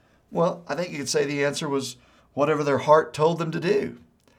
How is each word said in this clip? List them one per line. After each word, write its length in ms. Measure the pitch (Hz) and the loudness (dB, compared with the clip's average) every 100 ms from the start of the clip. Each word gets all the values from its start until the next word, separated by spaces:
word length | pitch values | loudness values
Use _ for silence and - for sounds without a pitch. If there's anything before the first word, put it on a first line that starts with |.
| _ _ _ | _ _ _
Well, 320 | 175 170 175 - | -2 -2 -2 -6
I 80 | 147 | -6
think 160 | 175 | -6
you 60 | 160 | -6
could 100 | 135 | -4
say 160 | 156 | -2
the 200 | 143 143 | 0 0
answer 240 | 143 139 156 | -2 -2 -4
was 280 | 139 123 - _ _ _ | -4 -4 -10 _ _ _
whatever 280 | 131 147 151 | -2 0 0
their 160 | 143 131 | 0 0
heart 340 | 151 156 156 | 6 6 4
told 280 | - 160 165 | 2 2 2
them 100 | 160 | -2
to 80 | 170 | -2
do. 400 | 170 208 - - - _ _ | 0 0 -2 -8 -20 _ _